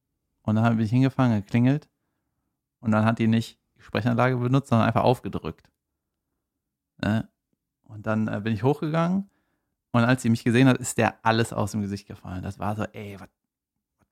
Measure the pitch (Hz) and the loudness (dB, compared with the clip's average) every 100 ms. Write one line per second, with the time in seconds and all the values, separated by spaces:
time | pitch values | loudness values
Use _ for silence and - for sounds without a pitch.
0 | _ _ _ _ - 107 117 113 107 123 | _ _ _ _ -2 0 2 0 0 2
1 | 131 - 123 107 - 120 123 147 - _ | 2 2 0 0 0 0 2 0 -4 _
2 | _ _ _ _ _ _ _ _ 110 107 | _ _ _ _ _ _ _ _ -2 0
3 | 110 113 113 113 113 - _ _ - 110 | 2 2 2 0 -2 -10 _ _ -8 -4
4 | 120 117 127 127 123 135 - 117 110 - | 0 2 0 0 0 0 2 2 2 2
5 | 107 - - 92 80 - _ _ _ _ | 2 2 -2 -10 -10 -12 _ _ _ _
6 | _ _ _ _ _ _ _ _ _ _ | _ _ _ _ _ _ _ _ _ _
7 | - 110 - _ _ _ _ _ - 107 | -2 -2 -4 _ _ _ _ _ -20 -10
8 | 110 110 107 110 110 107 127 147 156 160 | -4 -2 -2 -4 -4 0 0 0 -2 -2
9 | 170 190 196 _ _ _ _ _ _ 120 | 0 -2 -6 _ _ _ _ _ _ 0
10 | 117 127 120 113 123 117 135 127 120 - | 2 2 0 0 2 4 4 4 -2 -2
11 | 104 - 113 113 113 - 104 107 101 101 | -2 0 0 0 0 -2 -4 -4 -6 -8
12 | - 104 92 92 95 98 95 104 - 113 | -10 -18 -14 -10 -10 -8 -6 -6 -8 -10
13 | 104 98 95 _ _ _ _ _ _ _ | -16 -16 -20 _ _ _ _ _ _ _
14 | _ | _